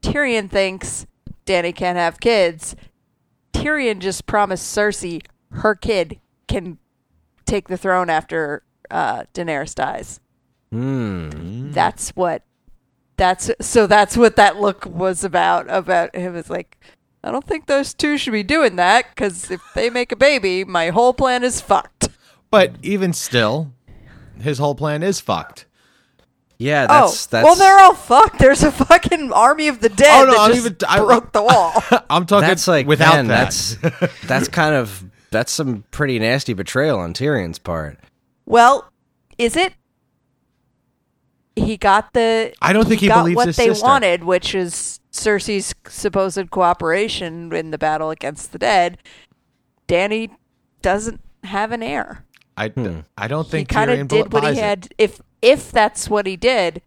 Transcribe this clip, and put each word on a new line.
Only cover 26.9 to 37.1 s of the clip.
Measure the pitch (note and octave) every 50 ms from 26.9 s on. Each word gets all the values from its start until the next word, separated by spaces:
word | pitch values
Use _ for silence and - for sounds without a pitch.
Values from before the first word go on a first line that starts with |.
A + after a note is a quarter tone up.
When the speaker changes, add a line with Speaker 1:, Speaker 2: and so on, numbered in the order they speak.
| D4 D4+ B3 -
Speaker 2:
that's, | - - -
that's | - - A2+ -
Speaker 1:
well, | D4+ F4
they're | F4+ G4 F#4+ G4 G4
all | F#4+ F4+ F#4
fucked. | - - - A#3+ C4+ A4 - - -
There's | C4+ C4 C#4 -
a | - D4+
fucking | C#4 - C4 - E4 F4+ - - F4 D#4+ D4 B3+
army | - F3+ A3 B3+ D4 D#4 D#4
of | D4+ C4+ A3+
the | G#3 A3+
dead | G3+ F#3+ C4 D4 D4+ C4+
Speaker 3:
Oh, | C4+
no, | C4 B3
Speaker 1:
that | A3
Speaker 3:
I'm | G#3 G#3+ A#3+
Speaker 1:
just | B3 A#3
Speaker 3:
even, | A#3 F3+ _ G3
I, | - E3+ G3+
Speaker 1:
broke | G#3+ G#3 B3 A3+ A#3+ -
the | - G#3+
wall. | G#3 A#3 A#3+ A3 F3+ E3 - A3 - -
Speaker 3:
<laughs> | A#3 C4 - -
I'm | C#3+ E3+ F3+
talking | E3 G3+ G3+ F3
Speaker 2:
That's | D#3+ F#3+ E3 - -
like, | F3 D3+ C3
Speaker 3:
without | C#3+ D3+ C#3 D#3+ D#3+ E3
Speaker 2:
man, | D3 C3
Speaker 3:
that. | A2+ A#2+ - B2+ A2+ - - - - A2+ -
Speaker 2:
that's, | - B2+ - - - F3 - -
Speaker 3:
<laughs> | - -
Speaker 2:
that's | B2+ C3+ C3+ -
kind | - E3+ D#3 D#3 D3+
of, | C#3 A#2+ G#2 G2 F#2+ F#2 F#2 _ _ _ _
that's | - A2 A#2+ -
some | - - D#3+ C3+ A#2+ G#2 G#2 _
pretty | - - D3 C#3 B2+ A2+
nasty | A2 A2+ B2 C#3 - -
betrayal | A2+ F#2 G2 - - B2+ C#3+ D#3 C3+ G2+
on | F2 E2+